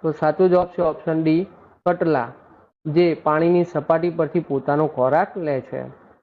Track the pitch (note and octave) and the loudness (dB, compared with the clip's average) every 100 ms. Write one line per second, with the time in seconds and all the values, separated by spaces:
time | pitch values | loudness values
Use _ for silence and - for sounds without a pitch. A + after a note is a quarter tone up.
0 | D#3+ D3+ D#3 D3+ F#3 F3+ F3+ - E3+ D#3 | -4 -2 -2 2 4 4 0 -2 -2 -2
1 | - D#3+ D#3+ D#3+ F#3+ - - _ - F3 | -4 -2 2 0 -2 -10 -20 _ -4 0
2 | E3+ D3 A#2+ B2+ - - _ _ D#3 D3+ | 0 0 -2 -10 -20 -20 _ _ -4 2
3 | F3 D#3 - D3+ E3 F3 F3 D3+ C#3 D#3+ | 2 2 0 2 4 2 0 -4 0 0
4 | F3 E3 D#3 E3+ D#3 C3+ - D3 D3+ D3+ | 0 -2 -2 -2 -2 -4 -2 0 0 0
5 | B2+ D3 G3 - D#3+ C#3 B2 C3+ B2+ C3 | 0 2 0 -4 -4 -4 -6 -10 -12 -16
6 | _ _ | _ _